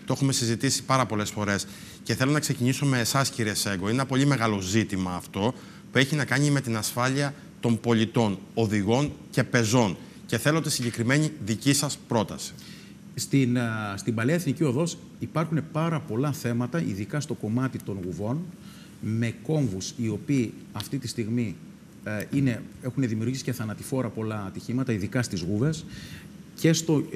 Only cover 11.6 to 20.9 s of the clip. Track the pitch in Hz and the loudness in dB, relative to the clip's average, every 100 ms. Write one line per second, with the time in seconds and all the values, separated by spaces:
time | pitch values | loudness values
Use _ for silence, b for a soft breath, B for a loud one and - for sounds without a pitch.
11.6 | 139 139 147 - - 120 95 78 - - | 2 2 0 -4 0 0 0 -4 -10 -12
12.6 | B B B B - - - 139 123 123 | B B B B -12 -8 0 2 4 2
13.6 | 117 110 104 98 - 110 120 170 170 - | 0 -2 -4 -4 -2 0 2 2 0 0
14.6 | 156 120 170 - - - 131 156 160 156 | 0 2 -2 -4 -14 -12 -4 -2 0 0
15.6 | - 151 165 160 107 107 147 127 120 117 | -2 -2 0 -2 -2 -2 -2 -2 -2 -2
16.6 | 123 170 - 98 104 151 - 113 107 120 | 0 -2 -2 -4 -4 -4 -4 -4 -2 0
17.6 | 131 107 - 98 90 82 104 139 185 B | 0 -2 -6 -6 -6 -4 -2 -4 -6 B
18.6 | B B B B 107 110 117 - - 156 | B B B B -4 0 -2 -2 -2 0
19.6 | 127 92 - - 113 104 - 139 107 - | 0 -2 -6 -4 -2 -2 0 2 0 -4
20.6 | - 101 - | -12 -12 -6